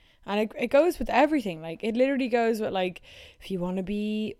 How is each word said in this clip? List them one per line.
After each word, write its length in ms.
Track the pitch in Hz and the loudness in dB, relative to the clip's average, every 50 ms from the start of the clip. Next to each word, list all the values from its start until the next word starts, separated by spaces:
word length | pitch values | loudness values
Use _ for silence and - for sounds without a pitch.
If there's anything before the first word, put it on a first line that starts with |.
| _ _ _ _ - | _ _ _ _ -8
And 140 | 196 202 208 | -4 -2 -2
it, 120 | 220 208 - - | -2 -2 -2 -6
it 80 | 247 | 0
goes 320 | 233 - 277 320 359 - - | 4 6 6 6 4 2 0
with 100 | - - | -4 0
everything. 520 | - 240 294 302 311 285 214 196 165 156 | 4 4 4 4 2 0 -2 -4 -6 -6
Like, 220 | 160 165 165 - - | -8 -10 -8 -6 -4
it 120 | 226 214 | -2 2
literally 320 | 240 254 269 285 247 269 233 | 2 2 2 2 0 0 0
goes 320 | 240 240 233 226 233 208 | 2 2 2 2 0 0
with, 120 | 214 - | -2 -2
like, 300 | 190 190 185 185 175 - - - - - - - - _ | -2 -2 -2 -2 -4 -8 -16 -20 -20 -20 -20 -20 -20 _
if 100 | - - | -10 -8
you 100 | 196 175 | -6 -4
wanna 240 | 175 185 185 190 185 | -4 -4 -4 -4 -4
be, 500 | 190 208 208 208 214 214 214 214 214 - | -4 -4 -4 -4 -4 -4 -4 -4 -6 -8